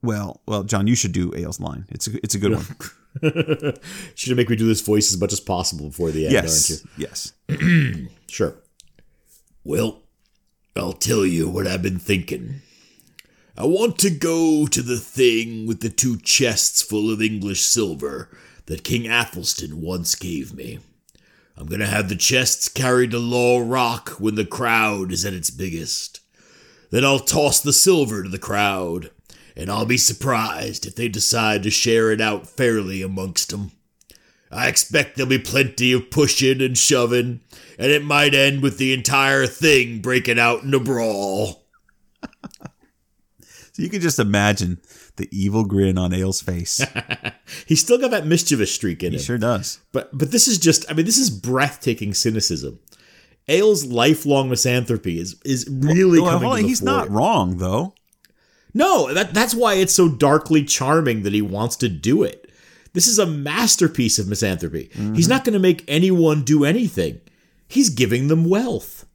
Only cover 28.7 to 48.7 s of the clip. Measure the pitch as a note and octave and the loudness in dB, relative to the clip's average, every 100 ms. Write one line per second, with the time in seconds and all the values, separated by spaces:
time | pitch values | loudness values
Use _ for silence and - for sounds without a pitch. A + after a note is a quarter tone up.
28.7 | G2 F2+ F2 E2+ _ _ - - - F2 | 0 -4 -6 -8 _ _ -20 -20 -12 -6
29.7 | G#2 A2 G#2+ - - C3+ A#2 A2 - D#3 | -4 -2 0 0 0 -2 -2 -2 -6 -10
30.7 | - - - A#2 A2 - A#2+ A2 G#2+ G2+ | -10 -12 -6 -6 -2 -2 0 0 0 0
31.7 | - A#2+ A2+ A2+ G#2+ A2 G#2 - - B2 | 0 2 4 2 2 0 -2 -8 -2 0
32.7 | A2+ F#2+ F#2+ F#2+ F#2+ F#2+ E2+ - G#2 G2 | 2 -2 -6 -6 -6 -6 -4 -6 -6 -10
33.7 | _ _ _ _ - _ _ _ - B2 | _ _ _ _ -20 _ _ _ -4 -2
34.7 | C3+ - D#3 C#3 - B2+ C3 - C#3 C3 | 0 0 0 -2 -2 0 0 0 0 0
35.7 | - B2 B2+ A#2 - C#3+ - C3 C3 C3 | 0 2 2 0 0 2 4 2 2 0
36.7 | B2 - C3+ A#2+ B2 B2 A#2+ _ - - | 0 2 2 2 2 0 -6 _ -20 -20
37.7 | - C3 D3 D3 D3 D3 C3+ C#3 C#3 C3+ | -4 0 0 2 2 4 4 4 2 0
38.7 | F2+ C3 C3 B2 C3+ C#3 C3+ B2+ - D#3+ | 0 -2 0 0 2 2 2 0 2 4
39.7 | C#3 A#2 A2+ A2 B2+ B2 A#2 A#2 A#2 C3+ | 4 2 -4 -2 0 0 2 2 2 0
40.7 | C#3 A#2+ B2 A2+ G2+ G2+ F#2+ G#2 - _ | 0 0 0 0 0 -2 -2 -4 -6 _
41.7 | _ _ _ _ _ - _ - - - | _ _ _ _ _ -20 _ -20 -20 -20
42.7 | _ _ _ _ _ _ _ _ - - | _ _ _ _ _ _ _ _ -20 -20
43.7 | - - G3+ E3+ C3+ G#2+ G2+ G#2 G#2 F2+ | -8 -6 -2 -2 0 2 2 2 2 -2
44.7 | F2+ _ - - - - G2 G2 G#2+ G#2 | -6 _ -20 -20 -12 -10 -4 -2 0 0
45.7 | G2 G2 F#2 F2+ F2+ F#2 F#2 - F2 F2 | 2 2 2 0 -2 -2 -4 -6 -8 -6
46.7 | - C3+ A2+ - - - - - - - | -4 -4 -6 -8 -8 -10 -14 -18 -18 0
47.7 | D#3 - A#3+ C4 A3 D3+ E3 - C3+ G2+ | 0 4 2 2 0 2 0 2 0 0